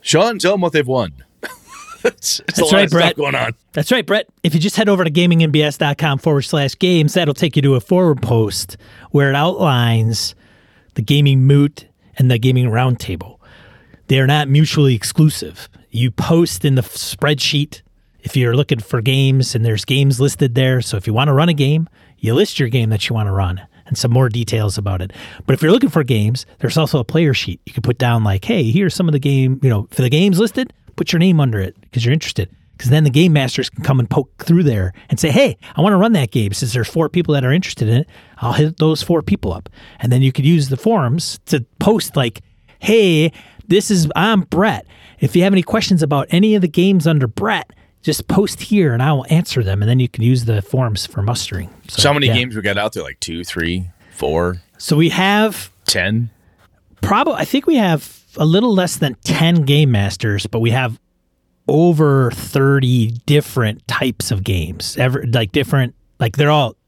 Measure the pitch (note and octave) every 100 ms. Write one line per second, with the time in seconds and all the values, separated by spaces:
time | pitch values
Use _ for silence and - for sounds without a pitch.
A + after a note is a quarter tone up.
0 | - D#3 A3 A3 F3 G3+ F3+ D3+ B2+ C3
1 | F#2+ C2+ - _ - - _ C6+ C6+ C6+
2 | - - - - - - E3 F#3+ G3 E3
3 | E3+ E3 C#3+ C3+ A#2+ A#2 _ - D3+ B3+
4 | F3+ G#3 - _ F3 D#3 F3+ - G#3+ G3
5 | E3 D3+ F3+ E3 D#3+ D3 D3+ C#3 D3+ C#3+
6 | D#3 C3+ - C#3+ C3 D#3 C#3 - F3+ F3
7 | D3 - D#3+ C#3+ E3+ D3 C#3 C3 - F3+
8 | F3+ C3+ A2+ A#2 G#2+ G2+ - - - -
9 | - C#3+ C#3 C3+ D#3+ F#3+ F3 B2+ A#2+ A2+
10 | A2+ A2 - - _ _ _ _ _ -
11 | G#2+ C#3 C#3+ C3+ C3 C#3+ C#3+ - - _
12 | _ - B2+ A#2+ B2+ B2+ B2 A2 B2+ A#2+
13 | - F2 - - _ - - - _ -
14 | _ C3+ C3+ D3+ C#3+ C#3+ D#3 - C#3+ A#2+
15 | - - D#3 - - - - _ _ A2+
16 | B2 - - E3 E3+ - D3+ C3 - -
17 | - - C#3+ D3 - D3 D3 - _ _
18 | _ _ - C#3 A#2+ A#2+ D3 B2+ - A#2+
19 | A2+ C3 C3+ C3+ B2+ A#2+ A2+ G#2 - C3
20 | C#3 A#2+ C#3 - C#3 A#2+ C3 B2+ A#2+ G#2
21 | F#2+ A2 C#3+ C#3 E3+ D3+ C#3 D#3 D#3+ _
22 | _ _ G#2+ A#2+ G#3 - B2+ B2+ A2+ G#2+
23 | - A#2 G#2 G2 F#2 F2+ - _ - -
24 | A#2+ A#2+ B2+ A#2 A2+ A2+ G#2 F#2+ G2 F#2+
25 | F#2 - - - - C3+ D#3 A3+ A3+ E3
26 | B2+ A#2 G#2 B2+ - _ - - D3+ C#3+
27 | A#2+ D#3+ D#3+ A#2+ - F2 - - A2 A#2+
28 | B2 A#2+ G#2+ G2 - A3 A2+ D3+ F#3+ -
29 | F3 D3 C#3+ C#3 C3 C3 C3+ A2 - -
30 | B2+ D3 G3+ F3 A3+ - C4 _ - -
31 | E3+ E3+ F#3 E3 C#3 A2 F#2 - _ B2
32 | A#2 D#3 - - F#2 _ _ _ B2 D3+
33 | D3+ B2+ F3+ D3+ C3 - B2+ - - C3+
34 | A#2 - C3+ _ - E3+ D#3 A2 F#2 -
35 | - - D#3+ C3 C#4 - - - F3+ G3
36 | G#3+ G#3+ B2 - G#2 G2 B2 B2 A2 E3
37 | D#3+ F3+ D#3 D3 B2+ D3+ F#3 - A2 A2+
38 | F3 - - - A#2+ - D3+ E3 D#3 D#3
39 | - E3+ D3+ G3+ G#2 F2 - - - -
40 | A#2+ B2+ C3 C3 C#3 E3+ C3+ C3+ - A3+
41 | B2+ D3+ - - - D3 A#2 _ - A3
42 | - - B2 - - _ _ _ - A3+
43 | G3+ D#3 D#3+ - - _ - F3+ - G3
44 | D3+ - G3+ G#3+ - D#3+ G#3 C3+ - -
45 | - _ C3+ F3 F#3 G3 E3 A3 - F3+
46 | D3+ C#3+ - F3 G#3+ G#3+ F3+ D3 F#3 F#3+
47 | D#3 D#3 B2+ - G#3 G3 - _ _ _
48 | - - - F#3+ G3+ - - G#3 E3 A#2
49 | C3+ C#3+ B2+ D#3 F3 - G2 G2 A2 B2+
50 | B2 - A2+ B2+ A2+ G#2+ F#2+ B2 B2+ G2+
51 | - - G2 A#2+ - F#2 F2 - - -
52 | C#3+ D3 C3+ A#2 B2 A2 G2 G2+ G#2+ G2+
53 | D2 C#2 - E2 F2 - E2 F2+ F2+ -
54 | _ - C2 D#2 F2 F2+ _ _ - D3+
55 | E3 E3 F#3+ G#3 A3 - - _ - G2
56 | F2+ A2 A#2 _ _ _ _ _ _ _
57 | - G#3+ D4 C4 G3+ C#4 D#4 D4+ G3 D#3+
58 | - - _ - D#3 F3 A#3+ G3 F3 -
59 | D3 A#2+ - D#3+ E3 F3 C#3 C#3+ D3+ A2+
60 | G2+ - A2+ G2+ - A2+ A#2 A#2+ B2+ A2
61 | _ _ _ _ _ _ - D3 F3 D#3
62 | D#3 C#3 B2 - - C#3 C#3 C#3 C3 B2
63 | A2+ A#2 - D3 - - A2 G#2+ - -
64 | C3 - - G2+ F#2+ F#2 D#2+ E2 - -
65 | B2+ B2+ - A#2+ A2 D3 C3+ C#3 B2 -
66 | _ _ A#2+ C#3 D3 D3+ B2+ -